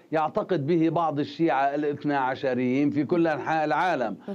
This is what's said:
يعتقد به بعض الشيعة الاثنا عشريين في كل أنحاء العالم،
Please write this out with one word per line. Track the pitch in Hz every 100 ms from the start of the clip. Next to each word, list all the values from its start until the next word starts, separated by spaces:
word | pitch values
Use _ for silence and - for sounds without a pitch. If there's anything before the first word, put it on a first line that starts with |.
| -
يعتقد | 156 156 - 196 175 139
به | 175 160
بعض | 156 165 147
الشيعة | 143 - 165 135 139 147
الاثنا | 147 143 147 139
عشريين | 131 131 135 127 127 131 147
في | 143
كل | 151 175 165
أنحاء | 151 - 160 151
العالم، | 151 185 156 113 95 -